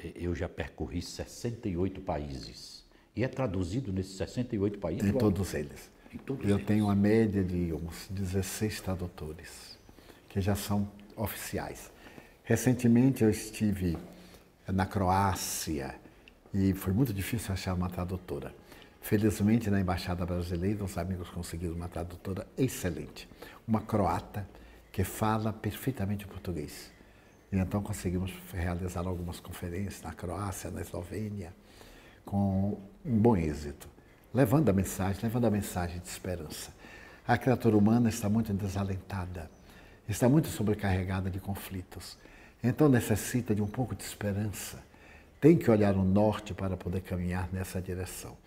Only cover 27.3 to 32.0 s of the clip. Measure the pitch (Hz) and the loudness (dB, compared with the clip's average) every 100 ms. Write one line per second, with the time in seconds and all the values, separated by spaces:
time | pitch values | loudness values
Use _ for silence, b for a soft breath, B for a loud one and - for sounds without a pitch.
27.3 | B - 95 90 104 101 98 95 90 95 | B -2 0 0 -2 -4 -4 -2 -2 -4
28.3 | - - 87 87 87 92 92 87 87 87 | -8 -10 -4 -2 -2 -4 -4 -4 -4 -6
29.3 | 85 - - 90 87 98 - 85 82 87 | -10 -12 -10 -8 -6 -6 -8 -12 -10 -8
30.3 | 85 104 95 85 90 87 - 87 104 107 | -6 -6 -6 -8 -8 -8 -8 -8 -6 -6
31.3 | 101 82 - B B B B | -8 -10 -14 B B B B